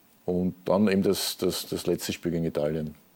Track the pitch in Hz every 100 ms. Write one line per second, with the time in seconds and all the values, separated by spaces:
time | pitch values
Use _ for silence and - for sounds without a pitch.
0 | _ _ - 90 90 - - 92 104 98
1 | 98 92 - - 92 85 - - - 85
2 | - 85 87 82 82 73 73 80 76 76
3 | _